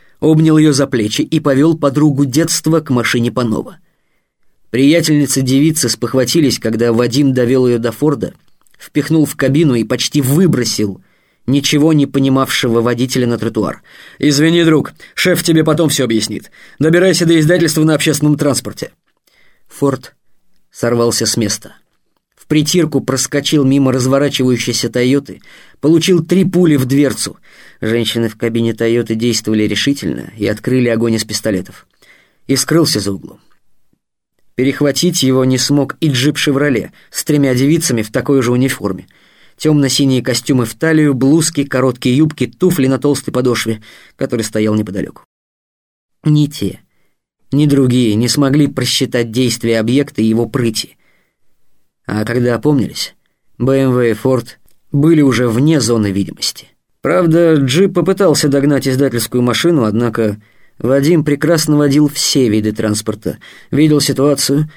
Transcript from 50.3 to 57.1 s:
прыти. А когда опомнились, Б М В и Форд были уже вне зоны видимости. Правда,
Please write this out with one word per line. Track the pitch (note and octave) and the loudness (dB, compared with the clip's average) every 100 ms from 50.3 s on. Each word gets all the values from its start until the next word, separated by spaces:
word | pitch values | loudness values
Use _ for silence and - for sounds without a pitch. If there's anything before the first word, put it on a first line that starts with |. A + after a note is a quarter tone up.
| A2 A#2 | 0 -2
прыти. | - A#2+ A2 - _ _ _ _ _ _ _ _ _ _ _ - | -2 -4 -4 -10 _ _ _ _ _ _ _ _ _ _ _ -8
А | G#2+ G#2+ | -4 -2
когда | A#2+ B2 | -2 0
опомнились, | A#2 D3 C#3+ G2 - - - _ _ _ - | 0 2 0 0 -6 -12 -12 _ _ _ -4
Б | B2 C3+ | 0 2
М | C3+ | 2
В | B2+ | 2
и | A#2+ | 0
Форд | G#2+ C3+ C3 A2 - _ - _ | 0 0 -2 -4 -16 _ -20 _
были | C#3+ D3+ D#3+ | 0 2 4
уже | C#3 A2+ B2 | 4 2 0
вне | A2 D3 D#3+ | 0 2 2
зоны | A2+ A#2 G#2 | 0 0 0
видимости. | F#2+ G2 - - - - _ _ _ | -2 -4 -6 -10 -10 -18 _ _ _
Правда, | C3 | -2